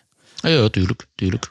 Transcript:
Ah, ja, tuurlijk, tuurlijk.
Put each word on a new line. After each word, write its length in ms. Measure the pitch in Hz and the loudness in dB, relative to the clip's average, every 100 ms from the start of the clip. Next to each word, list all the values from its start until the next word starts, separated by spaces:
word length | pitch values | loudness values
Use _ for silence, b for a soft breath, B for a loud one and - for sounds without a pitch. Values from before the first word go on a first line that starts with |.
| _ _ B B | _ _ B B
Ah, 100 | 160 | 0
ja, 180 | 156 107 | 4 2
tuurlijk, 380 | 98 92 - - | 2 -2 -4 -10
tuurlijk. 360 | - 95 113 - | -4 -2 -2 -6